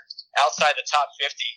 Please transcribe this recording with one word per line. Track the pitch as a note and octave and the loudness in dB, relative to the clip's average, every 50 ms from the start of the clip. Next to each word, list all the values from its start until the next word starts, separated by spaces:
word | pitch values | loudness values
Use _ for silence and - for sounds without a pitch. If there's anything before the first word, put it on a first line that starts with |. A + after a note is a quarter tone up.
| - - - - - _ - B2+ | -8 -14 -20 -20 -18 _ 0 2
outside | C#3 D#3 - - E3 D3+ C#3 | 2 2 2 2 0 0 0
the | C3+ B2 | -2 -2
top | - - D3 C#3+ - - - | -2 0 0 0 -2 -4 -6
fifty | C#3 C#3+ - - - - - | -6 -6 -6 -8 -12 -12 -14